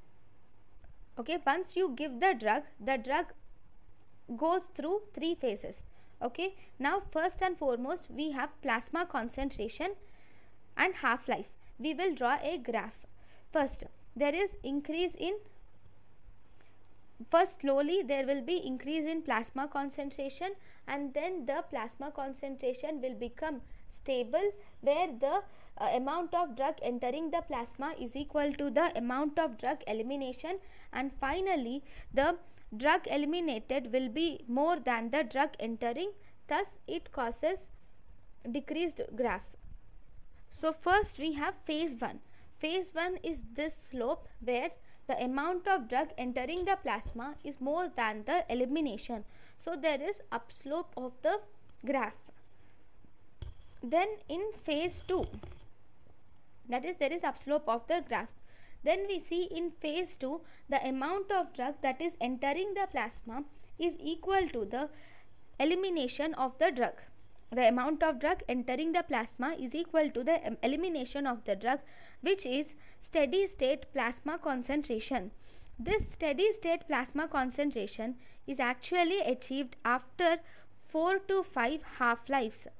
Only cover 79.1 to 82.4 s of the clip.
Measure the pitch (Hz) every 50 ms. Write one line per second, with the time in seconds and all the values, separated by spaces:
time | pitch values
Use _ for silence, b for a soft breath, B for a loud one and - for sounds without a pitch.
79.1 | 381 403 330 240 254 254 - - 262 277 277 247 - - - 226 247 254 - -
80.1 | - - 349 330 339 339 - B B B B B B - - - - 311 330 359
81.1 | 392 392 392 392 381 381 349 - - 262 233 254 311 311 - - - - 254 233
82.1 | 233 233 - - 277 269